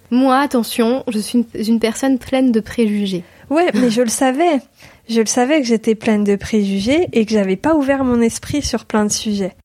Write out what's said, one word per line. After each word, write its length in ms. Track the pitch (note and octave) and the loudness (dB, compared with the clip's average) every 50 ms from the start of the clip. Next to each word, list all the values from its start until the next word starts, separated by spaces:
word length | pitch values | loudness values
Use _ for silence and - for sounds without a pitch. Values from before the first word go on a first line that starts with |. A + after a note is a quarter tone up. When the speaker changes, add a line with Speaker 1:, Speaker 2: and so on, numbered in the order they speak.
| _ _ | _ _
Speaker 1:
Moi, 260 | A#3 B3 C4 C4+ B3+ C4 | 0 2 4 4 4 2
attention, 680 | C#4+ C#4+ - B3 A3 - - - A#3 A3+ B3 C4 - - | 0 0 0 -2 -2 -2 -2 -2 0 0 0 -2 -4 -4
je 120 | A3+ G#3+ | -4 -4
suis 200 | G3+ - - B3 A3+ A#3 - | -6 -2 0 -2 -2 -2 -4
une, 80 | - A3 G#3 | -8 -2 0
une 120 | A3+ A3+ | 0 0
personne 380 | A3+ A3 A3 - - C4+ C4+ A#3+ | 0 -2 -2 -2 -2 0 0 -2
pleine 320 | - - - C4 C4 C4 | -2 -2 -2 0 2 2
de 80 | A#3 A3 | 2 0
préjugés. » 640 | G#3+ - - - A#3 G#3+ G#3 G#3 G3+ G3 F#3+ F3 F3 - - - - - | -2 -4 -4 -2 0 0 0 -2 -2 -2 -4 -6 -8 -10 -20 -20 -10 -4
Speaker 2:
Ouais, 200 | C4+ D#4 F4 F4 - | 0 0 0 2 2
mais 160 | A3+ B3+ A#3+ | 2 2 2
je 120 | G#3+ A#3 | 2 2
le 80 | B3+ A3+ | 0 0
savais. 500 | - - C#4 C4 B3+ C4+ E4 F4 D#4 C4 - _ _ _ - - - _ _ - | 0 0 0 0 2 2 2 2 2 0 -4 _ _ _ -20 -20 -20 _ _ -4
Je 100 | A3+ A3+ | 0 0
le 60 | A3 G#3 | 0 0
savais 340 | - B3 B3 B3+ D#4 D#4+ | 0 0 2 2 2 0
que 60 | C4 A#3 | 2 2
j'étais 260 | A#3 A3 A3 A#3 A3 | 0 0 2 0 -2
pleine 280 | G#3+ - A#3 G#3+ G#3 G#3 | 0 0 0 0 2 2
de 120 | G3+ G3+ | 2 0
préjugés 720 | G3 - - - G#3+ G3+ G3 G3 G3 G3 A3+ C#4 D#4+ F4+ - - | -2 -2 -2 0 0 0 0 0 -2 0 0 2 0 0 0 0
et 120 | A#3 A3 | 0 0
que 60 | G#3+ | 2
j'avais 240 | A3 G#3+ G3+ F#3+ F#3+ F#3 | 2 0 2 0 -2 -2
pas 180 | - D4 E4 | 0 0 2
ouvert 280 | D#4 C#4 C4 C#4 C4+ C4+ | 2 2 0 0 0 0
mon 180 | B3+ A#3+ A#3+ | 0 2 2
esprit 400 | A#3 A#3 A3+ - - - - D4 | 2 0 -2 -4 -8 -6 -4 -4
sur 240 | C#4 - - A3 - | -4 -4 -4 -6 -6
plein 200 | _ - G#3+ G#3 | _ -2 0 0
de 60 | G#3 | 0
sujets. 420 | - - - A3 G#3 G3+ G3 F3+ - _ _ | -2 -4 -4 -4 -4 -4 -4 -6 -8 _ _